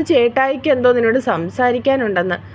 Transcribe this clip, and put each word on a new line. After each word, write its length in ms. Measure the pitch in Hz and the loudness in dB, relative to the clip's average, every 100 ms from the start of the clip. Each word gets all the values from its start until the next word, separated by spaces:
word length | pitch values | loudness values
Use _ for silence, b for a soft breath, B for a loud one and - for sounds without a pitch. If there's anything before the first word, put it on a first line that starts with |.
| 311 | 0
ചേട്ടായിക്ക് 640 | 302 240 233 269 277 311 | 2 2 2 0 0 0
എന്തോ 180 | 254 247 | 2 2
നിന്നോട് 280 | 247 233 247 | 2 2 0
സംസാരിക്കാനുണ്ടെന്ന്. 1160 | 247 175 170 190 247 247 240 269 226 185 180 175 B | 0 -2 -4 -2 0 0 0 0 0 -2 -2 -4 B